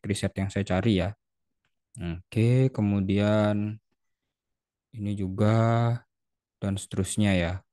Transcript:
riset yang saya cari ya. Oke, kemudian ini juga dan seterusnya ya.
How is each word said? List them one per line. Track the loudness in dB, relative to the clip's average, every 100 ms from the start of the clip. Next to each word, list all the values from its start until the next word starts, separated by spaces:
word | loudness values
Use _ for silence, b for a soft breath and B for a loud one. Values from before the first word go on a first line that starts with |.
| -4
riset | -4 -4 -4
yang | -4
saya | -4
cari | -2 0 2 2
ya. | 0 -6 _ _ _ _ _ _ _ -10
Oke, | -8 -8 -6 0 2 2 2
kemudian | 0 0 0 0 0 2 2 2 0 -4 -8 _ _ _ _ _ _ _ _ _ _ _ -10
ini | -6 -4
juga | -4 0 2 4 4 2 2 -2 -6 _ _ _ _ _
dan | -6 -6
seterusnya | -6 -6 -4 0 2 2
ya. | 0 -4 -10